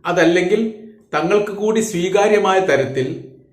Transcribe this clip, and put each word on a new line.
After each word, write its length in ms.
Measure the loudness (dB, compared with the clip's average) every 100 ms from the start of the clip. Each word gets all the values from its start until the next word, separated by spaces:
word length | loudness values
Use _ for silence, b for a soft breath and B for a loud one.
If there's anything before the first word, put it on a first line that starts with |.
| -2
അതല്ലെങ്കിൽ 840 | 2 2 2 2 0 -2 -6 B B B
തങ്ങൾക്ക് 380 | -4 0 0 0
കൂടി 280 | -4 -2 -2
സ്വീകാര്യമായ 760 | -2 -4 0 2 2 2 2 2
തരത്തിൽ 760 | 2 0 0 -4 -6 -8 -14 -20 _